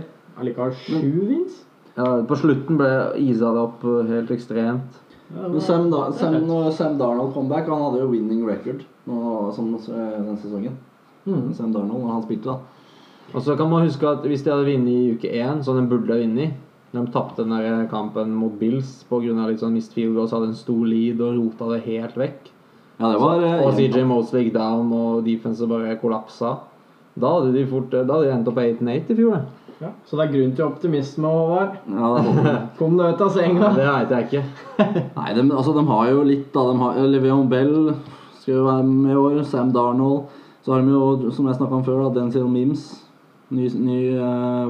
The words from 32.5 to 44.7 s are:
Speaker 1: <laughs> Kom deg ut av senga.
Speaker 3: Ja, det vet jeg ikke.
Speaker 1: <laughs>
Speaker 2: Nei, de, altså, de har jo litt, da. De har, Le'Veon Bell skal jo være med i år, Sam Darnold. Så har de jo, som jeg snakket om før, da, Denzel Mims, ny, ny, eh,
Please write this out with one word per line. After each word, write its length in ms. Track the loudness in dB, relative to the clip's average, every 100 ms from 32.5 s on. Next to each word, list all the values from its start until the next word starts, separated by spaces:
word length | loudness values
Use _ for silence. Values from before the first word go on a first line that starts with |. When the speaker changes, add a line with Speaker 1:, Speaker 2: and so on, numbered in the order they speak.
| 2 -4
Speaker 1:
<laughs> 80 | -2
Kom 160 | 2 4
deg 160 | 2
ut 120 | 2 2
av 60 |
senga. 260 | 2 2 4
Speaker 3:
Ja, 140 | 4 4
det 120 | 4
vet 260 | 2 2
jeg 120 | 0 0
ikke. 580 | -2 -4 -8 -6 0
Speaker 1:
<laughs> 340 | 0 0 -4 -6
Speaker 2:
Nei, 140 | -2 2
de, 80 | 2
altså, 220 | 4 2 2
de 60 | 4
har 160 | 4 4
jo 140 | 4
litt, 220 | 4 2 0
da. 80 | 0 2
De 60 | 2
har, 200 | 2 2 2
Le'Veon 380 | 4 4 4 4
Bell 240 | 4 4 4 2 0 -8 -20 -20 -10
skal 160 | -2
jo 100 | 2 2
være 160 | 2 2
med 240 | 4 4
i 60 | 4
år, 220 | 4 2
Sam 300 | -2 -2 0
Darnold. 560 | 2 2 2 2 0 -4 -16 -20 -10
Så 80 | -2
har 80 | 2
de 140 | 4 4
jo, 340 | 4 2 0
som 160 | 0 0
jeg 120 | 0
snakket 180 | 0 0
om 80 | 0
før, 140 | 0 0
da, 160 | 0
Denzel 260 | 0 0 0
Mims, 380 | 2 0 -2 -6 -18 -20 _ _ _ -6
ny, 160 | -2 -2
ny, 320 | 0 0 0 0 0
eh, 480 | 0 -2 -2 -2 -2